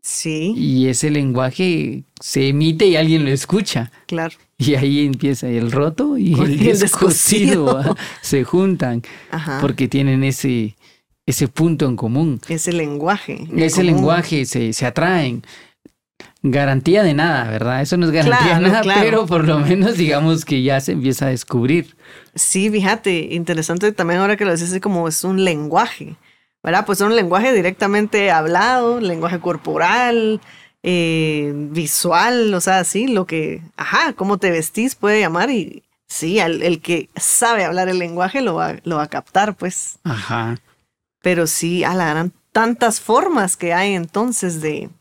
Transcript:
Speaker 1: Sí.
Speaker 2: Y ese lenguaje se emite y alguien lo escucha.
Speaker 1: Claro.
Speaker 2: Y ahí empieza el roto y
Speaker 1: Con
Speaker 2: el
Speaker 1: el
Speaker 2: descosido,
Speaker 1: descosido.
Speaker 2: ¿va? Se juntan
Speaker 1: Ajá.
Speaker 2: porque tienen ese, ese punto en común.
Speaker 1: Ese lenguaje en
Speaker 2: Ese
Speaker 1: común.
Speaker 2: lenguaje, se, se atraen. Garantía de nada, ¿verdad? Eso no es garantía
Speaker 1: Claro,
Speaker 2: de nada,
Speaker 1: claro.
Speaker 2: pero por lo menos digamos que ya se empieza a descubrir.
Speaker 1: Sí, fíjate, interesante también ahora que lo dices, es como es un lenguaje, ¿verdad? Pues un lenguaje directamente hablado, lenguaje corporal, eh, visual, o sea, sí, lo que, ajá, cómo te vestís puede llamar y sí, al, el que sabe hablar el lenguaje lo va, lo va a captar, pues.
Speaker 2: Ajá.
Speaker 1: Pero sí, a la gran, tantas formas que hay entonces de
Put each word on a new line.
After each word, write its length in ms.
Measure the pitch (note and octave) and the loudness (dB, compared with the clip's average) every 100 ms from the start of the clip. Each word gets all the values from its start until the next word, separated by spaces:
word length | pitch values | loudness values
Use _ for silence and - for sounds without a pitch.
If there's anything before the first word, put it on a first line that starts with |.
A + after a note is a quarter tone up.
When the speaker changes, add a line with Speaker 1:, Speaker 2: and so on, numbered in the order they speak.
Speaker 1:
Sí. 500 | - - E3 D#3 E3+ A#3 | -8 -8 -6 -4 -4 -2
Speaker 2:
Y 320 | D3+ C3 C3 | 0 2 2
ese 240 | B2 D3+ | 2 0
lenguaje 920 | D3 C3+ B2 C3 C3 F#3 D#3+ D3 C3+ C3+ - | 0 0 0 -2 0 0 0 -4 -8 -12 -16
se 280 | - C#3+ C3+ | -4 0 2
emite 380 | C#3 D#3 D#3+ G3+ | 4 2 4 4
y 80 | D#3+ | 4
alguien 280 | D#3+ D#3+ C#3 | 4 2 2
lo 60 | |
escucha. 600 | C3+ - F#3+ F#3+ C3 A#2 _ - | -2 0 -2 0 -4 -6 _ -10
Speaker 1:
Claro. 280 | E3+ E3 - _ _ | -6 -6 -10 _ _
Speaker 2:
Y 180 | C3+ C#3 | 0 2
ahí 300 | C#3 C#3+ D3 | 2 2 0
empieza 420 | C3+ C#3+ C3+ B2+ | 0 -2 -2 -2
el 240 | A#2 A#2 | -2 0
roto 460 | C3 D3+ D#3+ D4 C#4 | 0 0 0 -2 0
y 160 | G3 | 2
Speaker 1:
Con 120 | C#3 D3 | 2 2
Speaker 2:
el 80 | D3 A3 | 4 4
Speaker 1:
el 120 | G#3 | 4
Speaker 2:
descosido, 880 | G3+ - F#3 - - G#3 G3+ F#3 C#3 | 2 2 2 4 2 4 4 4 2
Speaker 1:
descosido. 0 | |
Speaker 2:
¿va? 300 | C3 C3+ G#3 - - | 2 0 -2 -8 -14
Se 220 | - C#3 | -2 0
juntan 580 | B2 F3 G3 F3+ C3 A#2 - - - | 2 2 2 0 -2 -4 -8 -20 -10
Speaker 1:
Ajá. 280 | D#3+ D#3 C#3 | -8 -6 -2
Speaker 2:
porque 260 | C#3+ C#3 B2+ | -2 0 -2
tienen 360 | C3+ C#3 C3 | 0 2 2
ese, 520 | C3+ C3 C#3 A#2+ G#2+ - _ _ _ _ - | 0 -2 -2 -2 -4 -8 _ _ _ _ -6
ese 220 | C3 C3+ | -2 -2
punto 380 | - E3 D#3 C#3+ | 0 0 2 -2
en 80 | A#2 | -2
común. 440 | A2+ B2+ E3 A#2+ - | -2 0 0 -2 -6
Speaker 1:
Ese 240 | D#3+ F3+ | -6 -2
lenguaje 760 | F3 D3+ C#3+ D#3+ G3+ - - D#3+ | -2 -4 -4 -2 -2 -4 -12 -6
en 100 | E3 | 0
Speaker 2:
Ese 180 | D#3+ E3+ | 0 2
Speaker 1:
común. 140 | F3+ D3 | 2 4
Speaker 2:
lenguaje, 500 | C3+ E3+ E3+ D3+ B2+ | 2 0 0 -2 -2
se, 280 | B2 A#2 | -2 -2
se 120 | A2 B2+ | -2 -2
atraen. 580 | - E3+ F#3 C#3 A#2+ - - - _ - _ _ _ - _ | 0 2 2 0 -4 -12 -20 -20 _ -20 _ _ _ -20 _
Garantía 600 | C#3+ C3+ C#3 C3+ D3 G3 | 0 2 2 2 2 4
de 100 | G3 | 4
nada, 360 | C#3+ E3+ C#3+ A#2 | 2 2 0 -2
¿verdad? 300 | A2 A2+ C3 | -2 -2 -2
Eso 140 | C#3+ F3+ | 0 0
no 100 | E3+ | 2
es 40 | |
garantía 280 | D#3+ D#3 A#3+ | 2 4 4
Speaker 1:
Claro, 240 | A3+ E3+ | 4 4
Speaker 2:
de 60 | F3+ | 4
nada, 120 | A3 | 2
Speaker 1:
claro. 200 | G3 G3+ | 2 2
Speaker 2:
pero 220 | A3 A3+ F#3+ | 4 2 2
por 200 | E3+ D#3 | 2 2
lo 120 | D3+ | 2
menos 360 | D3 F#3 G3 F3 | 2 2 2 2
digamos 480 | D#3+ C#3+ D#3+ D#3+ | 2 2 2 0
que 200 | - C#3 | 0 0
ya 160 | B2+ C#3 | 2 0
se 140 | - | 0
empieza 340 | D#3 C3 B2+ C3+ | -2 -2 0 -2
a 20 | |
descubrir. 680 | B2 - B2 B2 E3+ E3+ _ - - - | -2 -2 0 2 0 -2 _ -20 -20 -18
Speaker 1:
Sí, 380 | - - F#3+ G#3 | -4 -2 0 0
fíjate, 640 | G#3+ F#3+ A3 G3+ F3 D3+ E3+ | 0 0 0 0 -2 -2 -6
interesante 560 | E3+ D#3+ D#3 F3 G#3 | -2 -4 -2 0 0
también 280 | G#3+ E3+ F3 | 0 -2 0
ahora 140 | G3 G#3 | 0 0
que 80 | G3+ | 0
lo 60 | |
dices, 200 | E3 E3+ | -2 -2
es 100 | F#3 | -4
como 260 | G3 F3+ E3 | -2 -2 -2
es 160 | D#3+ | -2
un 200 | F3+ F#3+ F#3 | -2 0 0
lenguaje, 680 | D#3 D3+ E3 A#3 - D3+ D#3+ _ _ _ _ | 0 0 0 0 -4 -16 -18 _ _ _ _
¿verdad? 200 | D#3+ F3+ G#3 | 0 0 0
Pues 120 | G3 | 0
un 140 | G3+ A#3 | 2 2
lenguaje 380 | F3+ F3+ B3 | 2 2 2
directamente 800 | A#3 F3+ F#3+ G3+ G#3 G#3+ G#3+ G3+ | 2 0 -2 0 0 0 0 2
hablado, 680 | E3 D#3 F3 A3 B3+ A#3 A#3+ | 2 2 2 2 2 0 0
lenguaje 400 | G#3 E3 E3+ F3+ | -2 -2 -4 -4
corporal, 1040 | F3 E3+ - D#3 E3 A3 B3 A#3 A3 G#3+ - - - _ | -4 -4 -4 -2 0 2 0 0 0 -2 -8 -20 -20 _
eh, 720 | F3 F3+ E3 D#3+ D#3 D3+ D3 C#3+ | -2 0 0 0 0 -2 -4 -6
visual, 960 | D3 D#3 D3+ - F3 E3 A3 B3 A3 F#3 | -6 -6 -4 -2 0 2 2 2 0 0
o 60 | |
sea, 240 | F#3+ F#3+ F3 | 0 0 0
sí, 200 | F#3+ C4 | -2 0
lo 200 | G#3+ F3 | -2 -2
que, 340 | D#3+ D#3 D#3 E3 - | -4 -6 -8 -14 -10
ajá, 360 | - B3+ D#4+ | -2 0 -2
cómo 260 | - F#3+ G3+ | -2 -2 0
te 100 | F#3+ | 0
vestís 460 | E3 D#3 - B3+ - | -2 -4 -4 -4 -2
puede 240 | G#3 G#3+ | 0 2
llamar 320 | F#3 E3+ A3+ | 0 0 0
y 320 | B3 D#3+ - _ _ _ | -2 -4 -12 _ _ _
sí, 320 | - D#3+ G#3 | -8 -2 0
al, 240 | E3 E3 | 0 0
el 180 | E3+ E3 | -2 -2
que 280 | - E3+ - - | -2 -4 -4 -6
sabe 480 | - - A#3 A3+ F3 | -2 0 2 0 0
hablar 220 | F3+ F#3 | -2 -2
el 120 | F#3 | -2
lenguaje 420 | E3+ E3+ F#3 C4+ | -4 -4 -4 -2
lo 140 | A#3+ E3 | -2 -2
va, 220 | E3 - | -4 -6
lo 120 | - D#3 | -6 -4
va 80 | |
a 40 | D3+ | -4
captar, 460 | C#3+ - F#3 G#3+ F#3+ | -8 -2 0 0 -2
pues. 440 | F3+ - - - | -8 -6 -10 -10
Speaker 2:
Ajá. 540 | E3+ A2+ F#2+ A#2 A2+ A#2+ _ _ _ _ _ _ | -6 -6 -4 -4 -4 -8 _ _ _ _ _ _
Speaker 1:
Pero 240 | F3+ F3 E3 | -2 0 0
sí, 380 | - E3+ F3+ | -2 -2 -2
a 100 | D3+ | -2
la 160 | F#3 E3 | 0 -2
gran, 220 | D3+ F3 _ _ | -2 -4 _ _
tantas 480 | A3 A3+ A#3 A#3 A3 | 0 0 0 0 -2
formas 580 | - A#3 F#4+ D4 F#3+ - | 0 2 2 0 -2 -2
que 160 | F3 E3+ | -2 0
hay 180 | G3 | 0
entonces 680 | F#3+ E3+ G3+ B3 A#3+ F#3 D#3+ | -2 -4 -4 -2 -2 -4 -4
de 300 | D#3 D3 - - | -6 -6 -10 -18